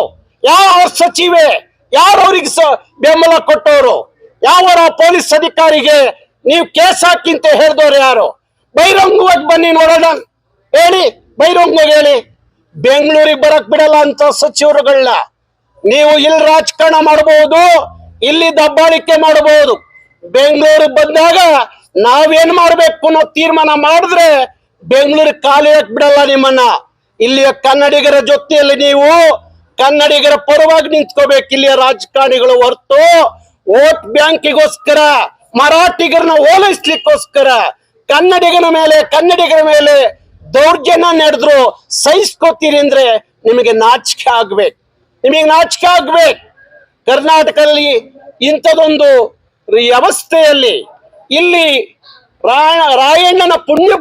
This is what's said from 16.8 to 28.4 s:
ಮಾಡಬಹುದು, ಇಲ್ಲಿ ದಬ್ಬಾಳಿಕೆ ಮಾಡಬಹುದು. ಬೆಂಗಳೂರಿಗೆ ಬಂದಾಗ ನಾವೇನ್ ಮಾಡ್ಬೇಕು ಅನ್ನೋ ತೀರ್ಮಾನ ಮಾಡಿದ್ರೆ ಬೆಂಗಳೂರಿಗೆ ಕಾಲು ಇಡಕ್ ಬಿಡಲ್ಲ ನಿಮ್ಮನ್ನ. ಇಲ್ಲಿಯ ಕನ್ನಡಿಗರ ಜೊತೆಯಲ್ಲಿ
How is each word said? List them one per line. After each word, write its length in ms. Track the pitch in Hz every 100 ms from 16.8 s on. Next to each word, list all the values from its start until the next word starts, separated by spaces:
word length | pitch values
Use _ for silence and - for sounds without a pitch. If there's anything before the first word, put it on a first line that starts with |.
| 320 311 311
ಮಾಡಬಹುದು, 540 | 302 311 302 302 320 349 330 269 - - - 254
ಇಲ್ಲಿ 200 | 320 330 311
ದಬ್ಬಾಳಿಕೆ 560 | 302 302 320 320 320 320 320
ಮಾಡಬಹುದು. 480 | 302 302 302 277 208 _ _ _ _
ಬೆಂಗಳೂರಿಗೆ 720 | 175 247 285 294 302 311 302 262
ಬಂದಾಗ 400 | 302 311 330 359 339 277 226 _ _ 185 233
ನಾವೇನ್ 460 | 277 311 320 330 349
ಮಾಡ್ಬೇಕು 440 | 339 339 320 320 320
ಅನ್ನೋ 140 | 320 311 302
ತೀರ್ಮಾನ 360 | 320 320 311 294
ಮಾಡಿದ್ರೆ 440 | 294 339 359 349 330 277 254 _ _ _
ಬೆಂಗಳೂರಿಗೆ 560 | 165 269 285 302 302 302 285
ಕಾಲು 220 | 285 302
ಇಡಕ್ 220 | 302 202
ಬಿಡಲ್ಲ 260 | 240 285 285 285
ನಿಮ್ಮನ್ನ. 320 | 269 262 262 240 170 _ _ _ -
ಇಲ್ಲಿಯ 300 | 233 269 269 262 269
ಕನ್ನಡಿಗರ 520 | 277 285 294 285 277 240
ಜೊತೆಯಲ್ಲಿ 460 | 285